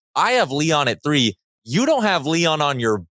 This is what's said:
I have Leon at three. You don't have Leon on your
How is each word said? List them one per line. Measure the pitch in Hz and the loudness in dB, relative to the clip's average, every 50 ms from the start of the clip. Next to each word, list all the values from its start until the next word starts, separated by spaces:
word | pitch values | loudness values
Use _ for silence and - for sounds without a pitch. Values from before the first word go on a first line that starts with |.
| _ _ - | _ _ -2
I | 135 175 220 254 | -2 0 0 2
have | 247 202 131 | 0 0 0
Leon | 131 147 151 160 156 147 139 | -2 -2 0 0 0 0 0
at | 123 107 - | -2 -2 -4
three. | - 147 151 139 120 107 95 _ _ _ _ _ - | -2 0 0 2 2 0 -2 _ _ _ _ _ -10
You | 113 127 185 262 | -2 -2 0 2
don't | 311 320 262 214 | 2 2 2 0
have | 208 185 165 131 | 0 0 -2 -2
Leon | 147 165 170 170 165 156 151 | -2 0 0 0 0 0 0
on | 147 143 139 123 | 0 -2 -2 0
your | 117 113 107 101 85 _ | 0 0 0 -2 -4 _